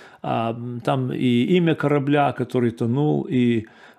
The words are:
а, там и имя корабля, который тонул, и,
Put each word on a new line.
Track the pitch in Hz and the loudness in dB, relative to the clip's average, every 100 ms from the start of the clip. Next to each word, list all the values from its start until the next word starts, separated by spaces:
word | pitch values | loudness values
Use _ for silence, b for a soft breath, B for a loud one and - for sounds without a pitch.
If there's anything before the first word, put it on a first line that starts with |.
| B B | B B
а, | 139 120 113 117 123 120 147 | -4 -2 -2 -6 -8 -6 -2
там | 139 127 | -2 -2
и | - 127 120 131 180 | 0 2 2 4 4
имя | 165 151 | 4 2
корабля, | 143 147 135 147 139 | 2 0 2 2 2
который | 123 123 127 120 | 0 -4 0 0
тонул, | 117 117 131 151 147 - | -2 -2 0 0 -2 -2
и, | 127 120 117 - B B | 0 2 0 -4 B B